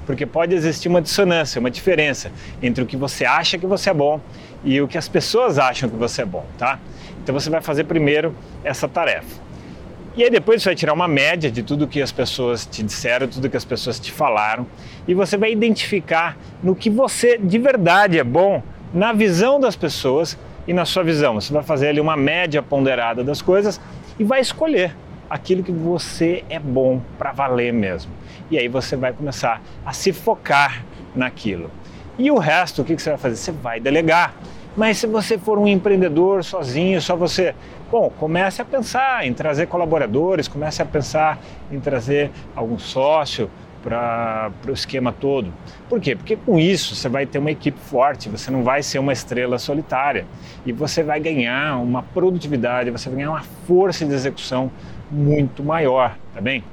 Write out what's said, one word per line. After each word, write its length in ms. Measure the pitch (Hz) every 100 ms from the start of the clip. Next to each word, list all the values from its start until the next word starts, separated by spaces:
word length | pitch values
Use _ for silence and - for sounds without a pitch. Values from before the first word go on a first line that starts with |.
porque 220 | - 127 139
pode 280 | 156 170
existir 340 | 180 160 147 170
uma 140 | 175
dissonância, 580 | 156 - 190 170 143 127
uma 100 | 123
diferença 640 | 123 190 165 151 131 - - - -
entre 220 | 123 120
o 40 | 120
que 100 | 135
você 280 | 135 -
acha 320 | 123 147 165 180
que 100 | 185
você 240 | 196 196
é 40 |
bom 260 | 165 143 151 - - - -
e 160 | 139 135
o 80 | 135
que 100 | 165
as 100 | -
pessoas 500 | 160 - 220 247 147
acham 300 | 127 - 123
que 80 | 110
você 260 | 117 -
é 20 |
bom, 200 | 107 87 - -
tá? 220 | 120 151 - - - -
Então 120 | -
você 160 | 135 143
vai 100 | 160
fazer 240 | 160 147
primeiro 480 | 156 165 147 147 160 131 - -
essa 240 | - 135 147
tarefa. 580 | 175 156 85 - - - - - - - - - -
E 60 |
aí 80 | 240
depois 320 | 226 180 226
você 60 | 196
vai 80 | 165
tirar 160 | 151
uma 160 | 151 175
média 420 | 143 147 175 151
de 100 | 117
tudo 280 | 104 147 143
que 120 | 147
as 120 | 131
pessoas 520 | - 123 - 123 117
te 200 | - -
disseram, 420 | 107 - 123 123 131
tudo 240 | 131 131
que 60 | 123
as 80 |
pessoas 340 | - 117 127 113
te 140 | -
falaram, 520 | - 143 107 107 117 123 - - - -
e 40 |
você 240 | 180 190 202
vai 140 | 220
identificar 880 | 220 233 214 - 202 - 165 165 151 - -
no 120 | 180
que 140 | 185 226
você 480 | 214 262 - 240 233
de 220 | 190 220
verdade 580 | 269 254 170 185 208 165
é 80 |
bom, 380 | 120 143 196 165 - - -
na 180 | 170 220
visão 460 | 214 214 170 240 277
das 160 | 254
pessoas 640 | 180 156 - 135 139 165 - - - -
e 40 |
na 120 | 175
sua 180 | 160 190
visão. 320 | 165 156 147
Você 180 | 107 -
vai 120 | 147
fazer 240 | 143 147 143
ali 120 | 147
uma 160 | 151 156
média 460 | 139 165 180 147
ponderada 640 | - 139 135 127 117 117
das 180 | 127 147
coisas 380 | - 190 208 - - - - -
e 40 |
vai 160 | 214 269
escolher 540 | 247 - 320 269 180 - - - -
aquilo 360 | 151 - 185
que 80 | 185
você 720 | 170 165 175 - - 170 180 -
é 120 | 160
bom 420 | 147 127 131 127 - -
pra 140 | 139
valer 400 | 131 139 123 120
mesmo. 400 | 117 98 87 - - - - -
E 80 | 151
aí 120 | 120
você 260 | 131 -
vai 180 | 139 127
começar 480 | 127 143 - 127 113 - -
a 80 | -
se 200 | 135 196
focar 720 | 160 226 - - 143 139 120 117 - -
naquilo. 580 | 131 127 - 110 90 80 - - - - -
E 140 | 269
o 80 | 269
resto, 440 | 151 160 170 -
o 20 |
que 100 | 131
que 80 | 160
você 80 | 160
vai 80 | 143
fazer? 180 | 135 110
Você 140 | -
vai 300 | 156 123 117
delegar. 520 | 123 147 160 165 156 - - - - -
Mas 220 | 220 208
se 80 | 226
você 320 | 220 190 220
for 200 | 214 208
um 80 | 208
empreendedor 800 | 196 208 196 180 151 185 196
sozinho, 560 | 165 190 135 131 180 185
só 160 | - 180
você, 380 | 175 - 170 - - - -
bom, 200 | 233 151
comece 500 | - 156 170 190 190
a 40 |
pensar 640 | 233 269 226 247 269 247 185
em 60 |
trazer 340 | 233 156 143 170
colaboradores, 800 | 175 170 160 120 123 175 185 127
comece 340 | 143 151 147
a 20 |
pensar 560 | 160 156 131 156 156 151 - - -
em 80 | 143
trazer 500 | 143 131 117 143 143 - -
algum 240 | - 113 117
sócio 720 | - 131 139 156 139 - 104 - - -
pra, 680 | 110 117 120 117 117 110 110 -
pro 140 | 113
esquema 380 | 135 - 135 123
todo. 380 | - 139 139 95 82 - - -
Por 100 | 233
quê? 160 | 151
Porque 220 | 117 - 214
com 220 | - 175
isso 360 | 165 180 -
você 140 | - 131
vai 160 | 135
ter 140 | 135 143
uma 120 | 147
equipe 280 | 147 143 139
forte, 500 | - 127 139 131 107
você 220 | 104 -
não 120 | 131
vai 200 | 120 139
ser 160 | 143 139
uma 160 | 139
estrela 440 | 131 - 123 123 123
solitária. 680 | - 143 147 131 143 123 101 - - - 127
E 60 |
você 300 | 117 147 -
vai 180 | 151 151
ganhar 580 | 156 151 120 131 151 131
uma 240 | 120 127
produtividade, 880 | - 185 185 180 147 139 120 123 123
você 180 | 117 131
vai 80 | 131
ganhar 140 | 147
uma 140 | 156 - - -
força 380 | 180 196 165
de 80 | 151
execução 580 | 139 135 - - 127 131 - - - -
muito 540 | 147 143 151 139 127
maior, 540 | 143 165 139 131 123 - -
tá 60 | -
bem? 220 | 110 131 87